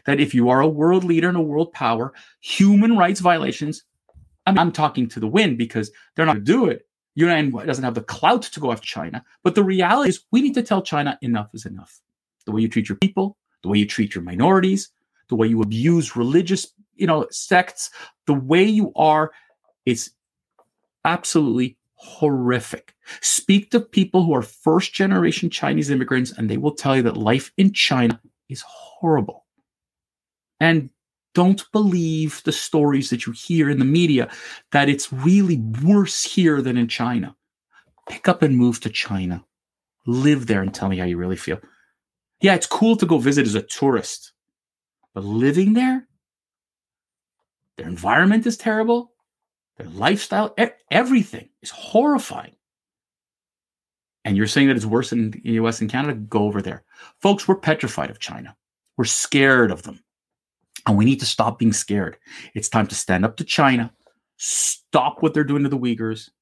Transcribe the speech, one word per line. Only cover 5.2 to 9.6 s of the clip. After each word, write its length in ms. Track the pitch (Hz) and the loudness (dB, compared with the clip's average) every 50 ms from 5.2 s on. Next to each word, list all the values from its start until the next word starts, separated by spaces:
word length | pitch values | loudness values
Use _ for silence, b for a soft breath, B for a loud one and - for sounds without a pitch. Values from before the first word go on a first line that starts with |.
the 60 | 110 | -4
wind 300 | 110 117 208 220 180 123 | 0 2 2 2 2 0
because 340 | 117 120 113 - 113 107 104 - b b b b | -2 -4 -4 -4 -4 -6 -6 -8 b b b b
they're 120 | - 160 | 0 0
not 80 | 160 143 | 2 0
gonna 100 | 107 101 | 0 2
do 220 | 120 185 262 254 | 2 2 4 2
it. 200 | 170 - - - _ _ _ _ _ - | 0 0 -2 -8 _ _ _ _ _ -4
U 160 | 151 160 175 | 0 0 2
N 200 | 170 156 151 139 | 2 2 0 -2
doesn't 320 | 123 117 - - 135 127 131 | -4 -4 -4 -6 -4 -4 -4
have 120 | 123 113 | -4 -6
the 80 | 120 113 | -6 -8
clout 400 | - - - - - 240 240 240 | -10 -6 0 2 2 2 2 0
to 180 | - - 156 | -6 -10 -8
go 120 | 147 127 117 | -6 -4 -4
after 120 | 107 - | -6 -8
China. 400 | - - - 80 85 - 123 - _ _ _ - | -12 -12 -10 -10 -10 -12 -14 -14 _ _ _ -2
But 120 | 185 165 | 0 2
the 100 | 214 | 2